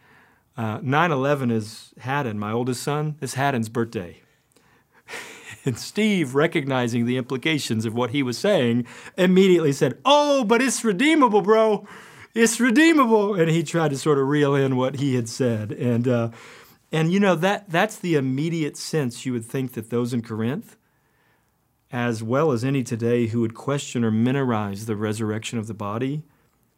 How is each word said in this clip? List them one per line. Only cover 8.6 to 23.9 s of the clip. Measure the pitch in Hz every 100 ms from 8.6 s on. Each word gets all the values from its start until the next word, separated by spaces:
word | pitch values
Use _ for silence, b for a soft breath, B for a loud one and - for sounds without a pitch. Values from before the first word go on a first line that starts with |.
| 120 120 120 B B -
immediately | 185 185 190 170 151
said, | 139 139 - 262
"Oh, | 294 294 277
but | 208 233
it's | 262 -
redeemable, | 226 180 294 320 247 202
bro. | 185 220 220 208 - B B B B
It's | 220 233 226
redeemable." | 247 240 330 311 233 220 202
And | 196 165
he | 165
tried | 160 165 156
to | 135
sort | 156 139
of | 135
reel | 147 139
in | 139 135 127
what | 127 127
he | 139 123
had | 113
said. | - 123 110 104
And, | 143 123 117 127
uh, | 120 117 B B B B B -
and | 160 160
you | 196
know, | 202 165
that, | 185 202 -
that's | 165 214 -
the | 175
immediate | 147 131 135 165 165 143 -
sense | - 156 127 -
you | 131
would | 120
think | 113 139 131
that | 117 110
those | 120 120
in | 123
Corinth, | 113 110 113 175 - - _ _ _ _ _ _ _ _ _ _ -
as | 123 120 113
well | 113 131 160
as | 117
any | 131 139
today | 120 113 117 120 113
who | 117
would | 110
question | - - 143 -